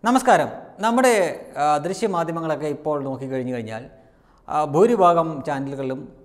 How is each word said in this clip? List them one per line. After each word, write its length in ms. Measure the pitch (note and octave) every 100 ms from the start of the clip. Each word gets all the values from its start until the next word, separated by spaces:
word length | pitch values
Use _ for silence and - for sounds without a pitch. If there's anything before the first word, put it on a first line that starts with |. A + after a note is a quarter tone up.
നമസ്കാരം. 440 | G#3+ B3+ B3+ F#3+ F#3+ - - -
നമ്മുടെ, 640 | G#3+ A#3 B3+ A3+ E3+ - - -
ആ, 200 | D3 D3+
ദൃശ്യമാധ്യമങ്ങളൊക്കെ 880 | D#3 F#3+ A3 F3+ E3 E3 E3 D3 D3+
ഇപ്പോൾ 360 | D3 D3+ D3
നോക്കിക്കഴിഞ്ഞു 520 | C#3 C3 C3 C3 B2+
കഴിഞ്ഞാൽ, 360 | B2 A2 A2 C#3 - _ _ _ _ -
ആ, 160 | D3
ഭൂരിഭാഗം 800 | D3+ C#3+ A3 A#3 F3+ E3+ E3 D3+ C3
ചാനലുകളിലും 640 | C#3 C#3 C#3 C3+ C3 - -